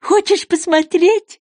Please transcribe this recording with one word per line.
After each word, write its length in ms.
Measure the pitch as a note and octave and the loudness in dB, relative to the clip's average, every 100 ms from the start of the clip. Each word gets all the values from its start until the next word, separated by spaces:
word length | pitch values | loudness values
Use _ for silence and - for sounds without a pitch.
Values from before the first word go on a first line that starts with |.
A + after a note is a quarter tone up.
Хочешь 460 | - G#4 G4 G4+ - | 0 -2 0 -2 -2
посмотреть? 920 | E4+ E4 D#4 D#4 F4+ E4+ G#4+ - - | -6 -2 -2 0 0 2 0 -4 -20